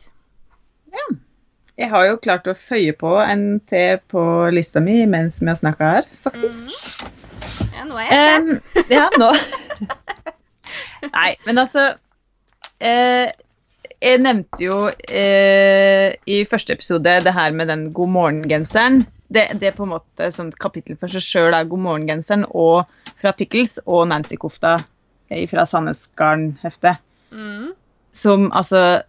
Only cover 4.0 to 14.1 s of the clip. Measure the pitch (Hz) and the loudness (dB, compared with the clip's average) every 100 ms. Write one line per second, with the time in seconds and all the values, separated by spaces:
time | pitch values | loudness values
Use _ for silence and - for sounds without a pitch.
4 | _ 180 170 170 170 175 165 156 170 233 | _ -2 0 0 0 0 0 0 2 2
5 | 220 165 165 - 165 165 156 156 156 202 | 2 2 -2 -2 -4 -2 -2 0 0 0
6 | - _ 262 233 233 233 247 539 - - | -2 _ -10 -6 -6 -6 -12 -14 -16 -16
7 | - - - - - - - - 285 233 | -18 -20 -20 -18 -12 -8 -8 -8 -10 -6
8 | 226 277 302 311 330 277 - 381 - 269 | 2 4 6 4 2 -4 -2 -2 2 4
9 | 320 - 226 294 - 539 - 605 202 - | 4 4 4 4 0 -12 -14 -12 -12 -12
10 | - - 320 - _ _ - - - - | -14 -14 -16 -18 _ _ -18 -16 -16 -16
11 | 294 165 180 - 214 240 262 285 277 - | -6 -2 -2 -2 -2 0 2 2 0 -2
12 | _ _ _ _ _ _ - - 233 240 | _ _ _ _ _ _ -20 -6 0 2
13 | 247 247 247 - _ _ _ _ - - | 2 2 -2 -6 _ _ _ _ -20 -2
14 | 247 | 2